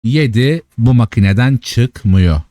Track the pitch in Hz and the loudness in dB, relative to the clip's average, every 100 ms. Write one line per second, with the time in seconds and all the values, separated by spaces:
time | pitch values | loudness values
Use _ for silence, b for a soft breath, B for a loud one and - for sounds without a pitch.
0 | 113 147 143 110 131 165 - - 117 123 | -2 -2 0 0 -2 -2 -8 -2 0 2
1 | 113 - 98 98 123 135 - - 123 - | 0 0 0 2 0 -2 -4 -4 -4 -4
2 | 104 95 90 78 - | 0 2 2 0 -6